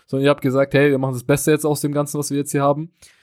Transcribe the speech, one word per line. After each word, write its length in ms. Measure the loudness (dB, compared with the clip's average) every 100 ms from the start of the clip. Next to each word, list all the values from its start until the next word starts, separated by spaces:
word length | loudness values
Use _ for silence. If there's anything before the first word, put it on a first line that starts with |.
| _
Sondern 180 | 0
ihr 60 | 2
habt 100 | 2
gesagt, 340 | 0 0 2
„Hey, 160 | 4 4
wir 80 | 2
machen 140 | -2
das 80 | -4
Beste 300 | -2 0 2
jetzt 120 | 0
aus 160 | 0 -2
dem 100 | -2
Ganzen, 260 | -2 -4 -4
was 120 | -4
wir 80 | -4
jetzt 120 | -2
hier 120 | 0
haben.“ 280 | 0 0 -4 _ -20 _